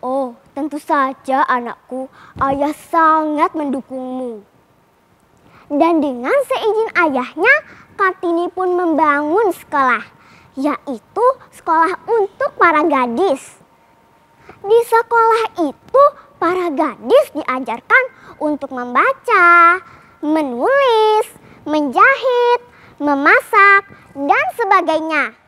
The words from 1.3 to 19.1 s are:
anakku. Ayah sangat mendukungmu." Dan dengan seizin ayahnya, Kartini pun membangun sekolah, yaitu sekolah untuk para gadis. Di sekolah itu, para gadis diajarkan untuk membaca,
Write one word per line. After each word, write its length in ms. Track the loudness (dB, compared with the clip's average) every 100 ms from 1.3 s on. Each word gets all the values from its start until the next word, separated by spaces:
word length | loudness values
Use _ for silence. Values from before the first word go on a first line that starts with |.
| -2 0
anakku. 640 | 0 -4 -14 _ -12 -12 -16 -20 -6
Ayah 400 | -4 -2 -2 -4 -4
sangat 640 | 2 4 2 0 0 -2 -2
mendukungmu." 880 | -6 -6 -8 -12 -10 -10 -10 -12 -18 _ _ _ _ _ _ _ _ _ _ _ _
Dan 320 | 0 2 2
dengan 320 | -2 -6 -4 -4 -4
seizin 420 | -6 -4 -4 -4 -2
ayahnya, 560 | -2 -2 -8 -4 0 0 -4 -20 -20
Kartini 560 | -4 -2 -2 -4 -4 -4
pun 240 | -4 -4
membangun 800 | -2 -2 0 2 0 0 0 0
sekolah, 480 | -4 -6 -2 0 -2 -4 _ _ -20 _ -6
yaitu 680 | -4 -4 -8 -12 _ 0 0 0 -8
sekolah 400 | -14 -2 0 0 -2 -2
untuk 480 | -2 -2 _ -8 0
para 240 | 0 2 0
gadis. 720 | 0 -2 -2 -2 -2 -8 -20 _ _ _ _ _ _ _ _ _ -16
Di 140 | 2 2 4
sekolah 800 | 0 2 2 2 2 -2 -4 -6
itu, 340 | -6 -2 4 4 2 -20 _
para 320 | -4 -2 -4
gadis 540 | -2 -4 -4 2 2 2 -6
diajarkan 680 | -6 -8 -6 -10 _ 0 0 -8 -20 -6
untuk 320 | -6 -4 -8
membaca, 1120 | -10 -4 0 0